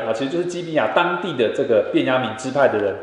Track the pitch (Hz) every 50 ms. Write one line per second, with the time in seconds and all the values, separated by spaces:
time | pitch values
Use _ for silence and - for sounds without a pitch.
0 | - 113 110 120 135 135 170 170 180 175 170 175 165 165 151 143 110 - - 180
1 | 170 175 180 - 196 185 151 127 113 104 - - 131 117 117 104 - - - 160
2 | 135 131 127 127 123 110 107 - - 131 - 143 135 117 110 107 101 98 - -